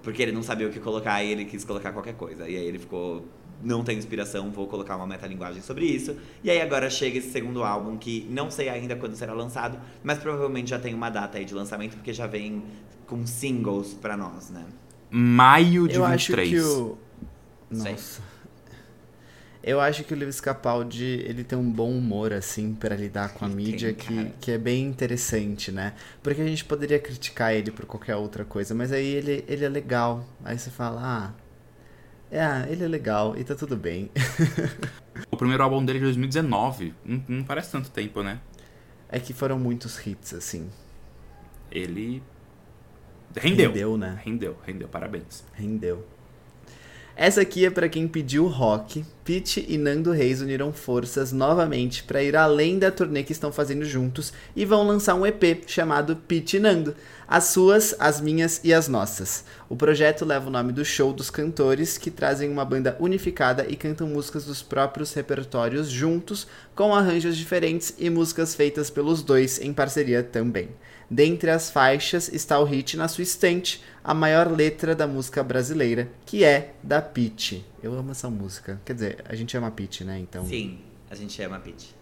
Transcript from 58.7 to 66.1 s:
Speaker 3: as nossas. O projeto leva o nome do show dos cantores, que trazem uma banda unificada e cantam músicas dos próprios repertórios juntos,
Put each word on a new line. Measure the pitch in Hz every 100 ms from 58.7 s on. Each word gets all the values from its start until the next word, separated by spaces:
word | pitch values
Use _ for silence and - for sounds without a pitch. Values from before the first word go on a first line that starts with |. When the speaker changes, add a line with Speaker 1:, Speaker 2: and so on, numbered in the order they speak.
Speaker 3:
as | 165 147
nossas. | 120 101 - 92 - - - -
O | 123
projeto | 151 151 151 151 160
leva | 139 131
o |
nome | 127 123
do | 127
show | 147 - 135
dos | 135 127
cantores, | - 151 160 135 131 160 -
que | -
trazem | - 139 139 147
uma | 143 131
banda | 135 131 123
unificada | 170 190 175 180 131 127 135
e | 147
cantam | 156 151 160
músicas | 147 143 156 143
dos | 135
próprios | - 135 139 147 151
repertórios | - 135 139 131 123 117 135 151
juntos, | 123 156